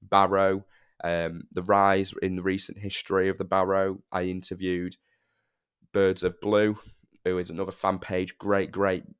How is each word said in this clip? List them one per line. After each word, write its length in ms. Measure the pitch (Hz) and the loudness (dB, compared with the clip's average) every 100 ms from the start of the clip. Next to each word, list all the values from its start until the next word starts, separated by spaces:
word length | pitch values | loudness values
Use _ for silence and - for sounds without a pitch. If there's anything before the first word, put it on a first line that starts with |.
Barrow, 640 | - 98 95 98 95 98 - _ _ _ | 0 4 4 4 2 0 -6 _ _ _
um, 400 | 85 85 82 85 - | -4 -2 -4 -6 -10
the 120 | - | -8
rise 500 | 90 101 98 95 95 - | 2 4 6 4 0 -4
in 140 | 92 92 | -4 -2
the 60 | |
recent 360 | 92 95 - 101 | -2 -4 -6 -12
history 520 | 101 - - 95 95 | -10 -10 -2 0 2
of 80 | 95 | 0
the 80 | 90 | 0
Barrow. 560 | 95 95 98 95 95 - | 0 2 2 0 -2 -6
I 120 | 95 | -4
interviewed 760 | 92 92 90 90 92 90 90 - _ _ _ _ _ _ _ _ _ | -4 -4 -8 -6 -2 -2 -4 -10 _ _ _ _ _ _ _ _ _
Birds 300 | 101 95 92 | 2 2 2
of 160 | 90 - | -2 -2
Blue, 360 | 101 104 107 107 - - _ _ | 2 4 4 0 -8 -20 _ _
who 140 | 90 90 | -2 -2
is 120 | 90 | -4
another 220 | 85 95 | -6 -8
fan 280 | - 98 92 | -4 -2 -2
page, 380 | - 92 92 - | -4 -4 -4 -6
great, 340 | 101 98 85 | 0 0 0
great 320 | 95 98 92 - - | 0 0 0 -6 -20